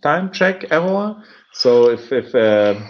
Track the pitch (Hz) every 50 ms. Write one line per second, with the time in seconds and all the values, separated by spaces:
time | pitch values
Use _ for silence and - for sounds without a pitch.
0 | - 147 151 175 185 190 185 - 185 185 185 190 - - - 160 170 185 190 196
1 | 202 208 214 - - - - - _ _ _ - - 127 120 120 120 120 117 113
2 | - - 135 120 120 - - 123 110 107 107 104 104 104 101 104 107 -